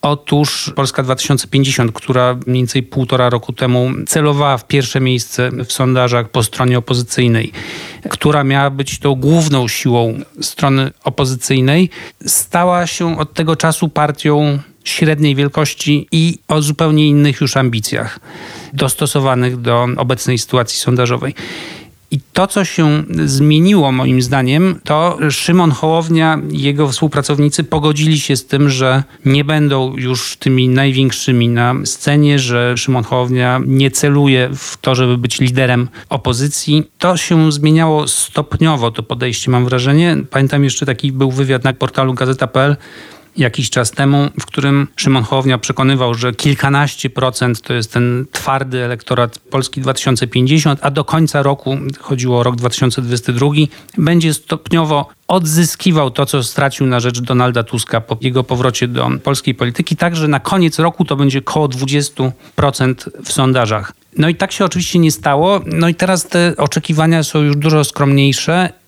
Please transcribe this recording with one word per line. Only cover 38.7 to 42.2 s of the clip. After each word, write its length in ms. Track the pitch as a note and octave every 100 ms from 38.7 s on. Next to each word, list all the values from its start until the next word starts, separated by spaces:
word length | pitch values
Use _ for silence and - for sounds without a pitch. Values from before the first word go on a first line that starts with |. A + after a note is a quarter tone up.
| D3 A#2
to 120 | A2+
podejście, 480 | A2 A#2 B2+ A2 -
mam 140 | B2+ B2
wrażenie. 520 | B2+ B2+ D3 E3+ D3+ C3+
Pamiętam 340 | C3 C3+ C#3+
jeszcze 220 | C#3 - C#3
taki 260 | A#2+ C#3
był 200 | C3 C3
wywiad 320 | B2+ C3+ C3+
na 100 | C3
portalu 400 | C3 B2 - C3
Gazeta 340 | B2